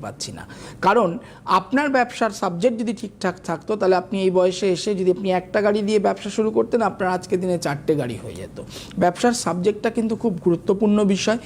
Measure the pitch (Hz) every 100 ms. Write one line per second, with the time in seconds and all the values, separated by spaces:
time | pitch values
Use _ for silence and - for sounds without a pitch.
0 | 104 - - - - - - - 185 226
1 | 185 170 - - - 190 185 262 294 262
2 | 240 - 220 202 196 170 240 226 233 208
3 | 202 - 185 185 - 160 - 214 190 185
4 | 180 196 190 185 180 180 196 170 214 190
5 | 185 180 190 180 180 214 202 208 202 214
6 | 196 190 202 208 220 220 226 240 202 -
7 | 185 180 - 185 185 175 156 147 - 147
8 | 123 110 117 87 - - - - - -
9 | 175 - 240 233 - 180 196 208 233 233
10 | 220 220 233 175 180 170 - 196 214 208
11 | 196 190 - 233